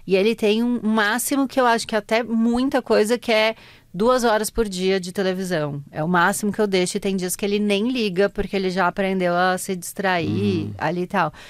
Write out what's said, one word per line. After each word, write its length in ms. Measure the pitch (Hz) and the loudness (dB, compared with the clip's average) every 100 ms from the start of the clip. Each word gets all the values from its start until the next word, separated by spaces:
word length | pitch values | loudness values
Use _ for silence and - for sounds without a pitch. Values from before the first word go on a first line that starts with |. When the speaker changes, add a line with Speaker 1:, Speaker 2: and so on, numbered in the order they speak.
| - | -2
Speaker 1:
e 80 | 190 | 2
ele 180 | 208 | 2
tem 300 | 220 214 220 | 2 2 2
um 160 | 240 240 | 0 0
máximo 680 | 214 220 202 233 - 277 269 | 0 2 2 0 0 0 0
que 100 | 269 | 2
eu 60 | 247 | 2
acho 200 | 226 - | 2 0
que 120 | 214 | -4
até 260 | 202 226 | 0 -2
muita 580 | 226 226 233 240 262 269 | 0 0 2 2 0 -2
coisa, 360 | - 208 214 240 | 2 2 4 0
que 120 | - | 0
é 240 | 220 220 220 - - _ | 2 2 -2 -12 -20 _
duas 300 | 175 226 254 | 0 2 4
horas 260 | 233 214 214 | 4 2 0
por 200 | - 214 | -2 -2
dia 320 | 180 190 190 | -2 0 0
de 100 | 180 | -2
televisão. 720 | 190 190 185 185 165 147 143 143 | -2 -2 -2 -2 -2 -2 -6 -10
É 100 | - | -6
o 60 | 156 | 0
máximo 420 | 180 180 202 208 | 2 2 2 -2
que 80 | 190 | 0
eu 60 | 214 | 0
deixo 280 | 185 180 202 | 2 0 -2
e 40 | |
tem 180 | 202 190 | -4 -2
dias 180 | 180 - | -4 -4
que 80 | 202 | -2
ele 140 | 208 | 0
nem 300 | 208 196 226 | 0 0 0
liga, 380 | 262 214 175 202 | 0 -2 0 0
porque 260 | - 190 196 | 0 -4 -2
ele 140 | 185 | -2
já 180 | 180 175 | 0 0
aprendeu 480 | 175 196 190 180 175 | 0 -2 0 0 2
a 220 | 185 185 | 2 0
se 180 | - 185 | -4 -8
distrair 920 | - - 190 180 160 170 202 190 104 | -8 -4 -2 0 0 0 0 0 -4
Speaker 2:
Uhum. 60 | - | -4
Speaker 1:
ali 240 | 156 175 | -4 -2
e 60 | 180 | -2
tal. 260 | 196 156 - - | 0 -2 -4 -18